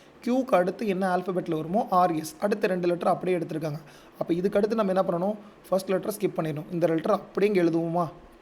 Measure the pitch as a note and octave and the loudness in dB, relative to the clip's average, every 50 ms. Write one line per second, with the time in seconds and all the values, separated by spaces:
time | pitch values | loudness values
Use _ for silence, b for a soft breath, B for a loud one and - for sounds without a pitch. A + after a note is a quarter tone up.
0 | B B B B - A#3 B3 C4 B3 - - F3+ F3+ F#3+ - - A#3+ G#3 F#3 F#3 | B B B B -4 -2 0 0 0 2 4 2 2 2 -2 -4 -2 -2 -2 0
1 | F#3+ F#3 F3+ F3+ F3 F#3 F3+ F3+ E3 - E3 D#3 D#3 D#3 F3+ A3+ C4 - F#3+ F3+ | 0 0 0 -2 -2 -2 -4 -4 -4 -4 -4 -4 -4 -2 -2 -2 -2 2 2 4
2 | F3+ F3 E3 D#3 D#3 - - - - G3+ A3 G#3 - G#3 F#3 F3+ F3 F3 F3 E3+ | 4 4 2 -2 -6 -8 -10 -4 -4 -2 -2 0 -2 -2 -2 0 0 0 0 0
3 | F3 G3+ F3 - - F3+ F#3 E3+ E3 D#3 D#3 D#3+ D#3+ D#3 D3 D#3 - B B B | 0 0 0 0 0 -2 -2 -2 -2 -4 -6 -6 -6 -6 -6 -8 -12 B B B
4 | B B B - - - E3 F3 F3+ G3+ G3+ G3+ G#3 G#3 A3+ A3+ G#3 F#3+ F#3 F#3+ | B B B -8 -4 -4 -2 0 0 0 2 2 4 4 4 4 2 2 4 2
5 | F#3+ F#3+ F3 E3+ F#3 G3+ G#3+ - B B B B B - F3+ F#3+ F#3+ - F#3 F3+ | 2 2 2 0 0 -2 -2 -4 B B B B B -2 0 0 0 2 0 0
6 | F3+ F3+ D#3 - F#3+ D#3 - - E3 D#3 D3 D3 D#3 - F3+ E3+ D#3+ D#3+ E3 D#3+ | 0 -2 -4 -2 -2 -2 -2 -2 -4 -2 -4 -6 -6 -6 -2 0 2 2 2 2
7 | - G#3 G3+ - - - - G3 G3 G#3+ G#3 F#3 E3+ E3 D#3+ E3 E3 E3+ E3 F3 | 2 2 0 0 -2 -4 -2 2 2 4 4 4 4 4 2 2 0 0 0 -2
8 | E3+ D3 - - - - - - | -2 -2 -4 -12 -20 -20 -20 -12